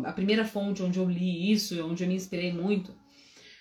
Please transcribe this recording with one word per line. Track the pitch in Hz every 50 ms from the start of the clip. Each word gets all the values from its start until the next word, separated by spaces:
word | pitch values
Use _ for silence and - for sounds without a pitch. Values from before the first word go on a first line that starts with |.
| 123
a | - 156
primeira | - 190 202 214 220 220
fonte | 214 - 208 202 202 196 190 185
onde | 180 180 185
eu | 185 180
li | 175 175 180 185 175 165 175 202
isso, | 214 208 - - 180 170 160
onde | 160 170 175 185
eu | 175
me | 185
inspirei | 190 185 - - 180 180 180 175
muito, | 170 170 196 208 190 180 - - - - _ _ - - - - - - - - -